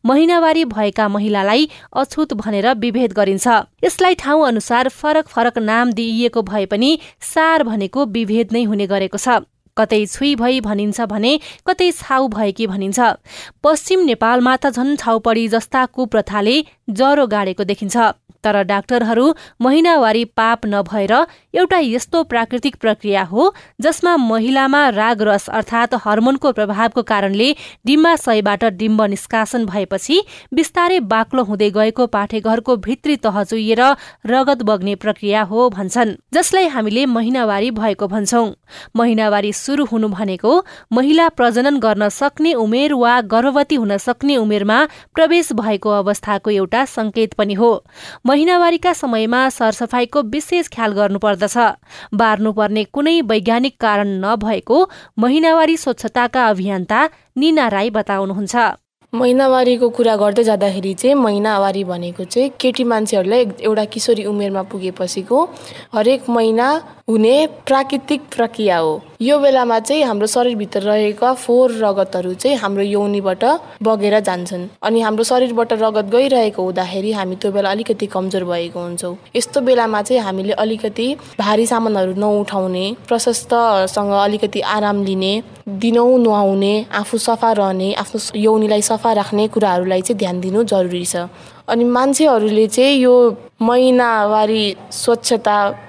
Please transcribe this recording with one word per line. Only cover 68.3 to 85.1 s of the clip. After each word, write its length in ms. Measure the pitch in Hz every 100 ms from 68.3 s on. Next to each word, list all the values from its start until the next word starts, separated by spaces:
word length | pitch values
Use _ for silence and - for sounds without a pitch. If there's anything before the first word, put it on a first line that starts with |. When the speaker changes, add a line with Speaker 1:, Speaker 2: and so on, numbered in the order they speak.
| -
Speaker 2:
प्रक्रिया 420 | 233 233 208 175
हो। 240 | 160 156 - -
यो 180 | 233 294
बेलामा 400 | 277 269 240 226
चाहिँ 240 | 220 302
हाम्रो 240 | 262 202 214
शरीरभित्र 540 | 240 247 226 208 208
रहेका 520 | 202 214 208 208 247
फोहोर 380 | 254 - 240 254
रगतहरू 640 | 220 214 196 190 185 180
चाहिँ 240 | 185 262 269
हाम्रो 260 | 208 196
योनिबाट 600 | 202 202 208 202 196 185 233 330 - -
बगेर 360 | 214 214 202 214
जान्छन्। 480 | 202 180 175 180 180 -
अनि 180 | 214 226
हाम्रो 220 | 226 220
शरीरबाट 500 | 226 254 254 233 233
रगत 320 | 226 220 214 196
गइरहेको 580 | 233 269 254 214 208
हुँदाखेरि 480 | 185 185 180 190 208
हामी 240 | 208 185 185
त्यो 160 | 202
बेला 200 | 196 196
अलिकति 340 | 208 233 202 202
कमजोर 380 | 185 190 190
भएको 360 | 180 175 170 180
हुन्छौँ। 380 | 175 175 175 180 - 240
यस्तो 260 | 240 285
बेलामा 400 | 247 247 226 214
चाहिँ 200 | 208 247
हामीले 320 | 202 190 196
अलिकति 600 | 202 220 220 220 214 240 285 - -
भारी 260 | 202 214 226
सामानहरू 480 | 240 226 208 185 185
नउठाउने, 760 | 208 208 208 202 185 180 196 240 -
प्रशस्तसँग 1040 | 233 240 226 - 233 233 196 190 - 202
अलिकति 480 | 202 202 208 208 202
आराम 440 | - 214 208 202
लिने, 400 | 196